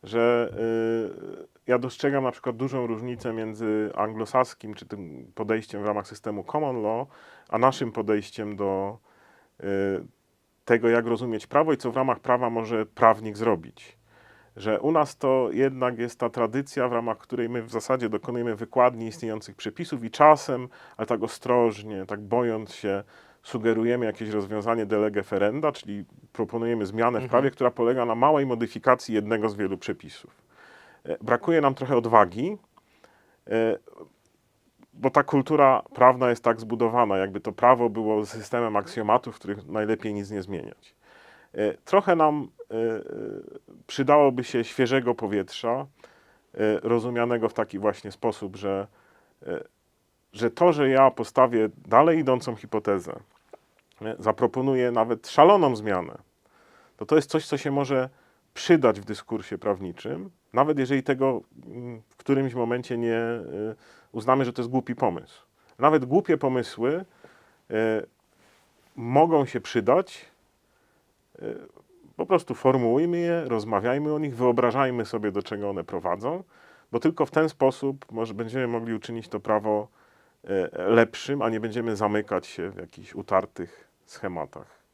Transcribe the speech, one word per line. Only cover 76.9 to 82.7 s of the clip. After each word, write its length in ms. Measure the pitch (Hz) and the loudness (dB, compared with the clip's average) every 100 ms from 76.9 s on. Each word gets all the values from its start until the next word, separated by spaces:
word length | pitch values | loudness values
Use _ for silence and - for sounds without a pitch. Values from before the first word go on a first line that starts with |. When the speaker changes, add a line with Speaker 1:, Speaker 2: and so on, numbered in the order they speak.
Speaker 1:
bo 80 | 117 | 0
tylko 260 | 156 165 147 | 0 0 0
w 40 | |
ten 180 | - 160 | 2 0
sposób 640 | - 135 131 139 135 - | 2 0 2 -6 -6 -10
może, 220 | 113 113 | -6 -6
będziemy 320 | 104 113 127 123 | -6 -6 -4 -4
mogli 280 | 117 113 | -4 -4
uczynić 340 | 113 - 113 110 | -8 -8 -12 -10
to 120 | 107 | -12
prawo, 480 | 104 107 107 107 104 _ _ _ _ _ | -2 0 2 -2 -2 _ _ _ _ _
y, 40 | - 98 87 | -4 -2 -2
lepszym, 720 | - 90 113 113 - - 143 | -4 2 4 4 0 -6 -2
a 60 | 117 | -2
nie 120 | 110 | -2
będziemy 360 | 113 110 117 107 | -6 -6 -4 0
zamykać 500 | 107 104 104 95 - | 0 0 -2 -4 -4
się 240 | - 90 | -10 -10